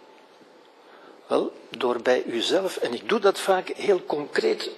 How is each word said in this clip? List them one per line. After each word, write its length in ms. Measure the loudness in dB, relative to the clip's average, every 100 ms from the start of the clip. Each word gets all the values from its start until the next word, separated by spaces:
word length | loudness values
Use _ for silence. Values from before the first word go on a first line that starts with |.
| -20 -20 -20 -20 -20 -20 -20 -20 -20 -20 -20 -16 -2
Wel, 240 | 0 0 -6 -14
door 340 | -4 -2 0
bij 220 | 2 2
uzelf, 520 | 2 -2 0 0 0 -2
en 160 | -4
ik 160 | -4 -2
doe 120 | 2
dat 180 | 4 2
vaak 300 | 2 0 0
heel 360 | -4 0 0
concreet 640 | 0 -6 -4 0 0 0 -4